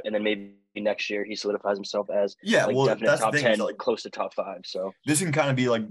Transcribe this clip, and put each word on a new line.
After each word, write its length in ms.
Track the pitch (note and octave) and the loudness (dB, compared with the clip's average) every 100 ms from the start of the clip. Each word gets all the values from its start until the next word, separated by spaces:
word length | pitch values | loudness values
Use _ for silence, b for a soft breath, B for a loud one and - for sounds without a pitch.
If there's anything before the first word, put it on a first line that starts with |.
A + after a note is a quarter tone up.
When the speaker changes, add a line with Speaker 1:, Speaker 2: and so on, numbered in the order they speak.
| G#2+ | -2
Speaker 1:
And 100 | G#2+ | 0
then 80 | |
maybe 320 | G#2+ G#2 G2+ - _ G#2 | 0 -2 -6 -20 _ -4
next 340 | G#2 G2+ - | -2 -2 -2
year 160 | G#2 G2+ | -4 -4
he 100 | G#2 | -4
solidifies 420 | G#2 G#2 G2+ G2+ | -2 -2 0 -2
himself 320 | G2 G#2 G2+ | -2 -4 -2
as, 260 | G#2 G2+ - | 0 0 -2
Speaker 2:
Yeah, 240 | G3 G3+ - | 0 2 4
Speaker 1:
like, 100 | B2+ | 2
Speaker 2:
well, 100 | C3 | 2
Speaker 1:
definite 200 | G#2 A2+ | 2 2
Speaker 2:
that's 120 | C#3 | 4
the 40 | A2 | 2
Speaker 1:
top 80 | |
Speaker 2:
thing, 100 | C#3+ | 2
Speaker 1:
ten, 100 | B2+ | 2
Speaker 2:
is, 60 | G#2+ | 2
like, 180 | G#2 - | 0 -2
Speaker 1:
close 260 | - A2+ | -2 -2
to 60 | - | -4
top 240 | A2 F#2+ | -6 -6
five. 280 | - G2 F2+ - | -4 -6 -8 -10
So 280 | G2 F#2+ - - | -8 -8 -8 -2
Speaker 2:
this 140 | D3+ | 0
can 120 | F3+ | 2
kinda 200 | D3 C#3+ | 2 2
be 160 | C3 B2+ | 2 2
like, 140 | A#2 G#2+ | 2 -2